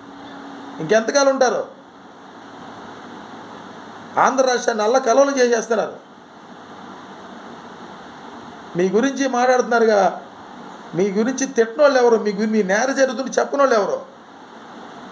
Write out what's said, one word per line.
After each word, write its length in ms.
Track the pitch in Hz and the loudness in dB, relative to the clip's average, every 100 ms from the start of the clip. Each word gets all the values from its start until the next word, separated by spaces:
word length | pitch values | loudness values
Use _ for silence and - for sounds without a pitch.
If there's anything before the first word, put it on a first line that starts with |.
| - - - - - - - - | -20 -18 -16 -16 -16 -16 -14 -10
ఇంకెంతకాలం 480 | 160 220 226 277 277 | 2 2 4 4 4
ఉంటారు? 540 | 262 247 165 - - - - - - - - - - - - - - - - - - - - - - - - - 131 | 4 2 0 -4 -14 -20 -20 -20 -20 -20 -20 -20 -18 -18 -16 -18 -18 -16 -16 -16 -16 -16 -16 -16 -18 -18 -18 -4 2
ఆంధ్ర 260 | 196 262 254 | 4 4 2
రాష్ట్రాన్ని 380 | 240 240 220 | 2 0 0
అల్ల 140 | 214 262 | 2 2
కల్లోలం 400 | 262 254 285 269 | 4 4 4 4
చేసేస్తున్నారు. 540 | 240 233 - 220 143 - - - - - - - - - - - - - - - - - - - - - - - - - - - - 170 | 2 2 0 -2 -2 -8 -18 -20 -20 -20 -20 -20 -20 -18 -18 -18 -18 -18 -18 -16 -16 -16 -18 -18 -16 -16 -18 -18 -18 -16 -16 -18 -8 -2
మీ 120 | 190 | 2
గురించి 400 | 202 269 269 269 | 2 2 0 0
మాట్లాడుతున్నారుగా, 920 | 240 254 247 226 233 226 208 185 - - - - - - - - | 2 4 4 2 4 4 6 4 0 -12 -18 -18 -18 -18 -18 -6
మీ 160 | 160 202 | 0 0
గురించి 360 | 196 226 262 269 | 2 0 -2 -2
తిట్టనోళ్ళు 520 | 226 226 302 294 262 | 0 0 4 6 6
ఎవరు? 180 | 240 220 | 6 4
మీ 160 | 208 | 2
గురి-, 200 | 196 220 | 0 0
మీ 100 | 214 | 2
నేర 300 | 185 208 269 | 2 2 2
జరుగుతుంటే 400 | 269 262 233 247 - | 2 2 0 -2 0
చెప్పనోళ్ళు 360 | 233 294 269 | 0 2 4
ఎవరు? 260 | 226 175 135 - - - - - - - - - - - | 4 2 -4 -8 -18 -20 -20 -20 -20 -18 -18 -18 -18 -18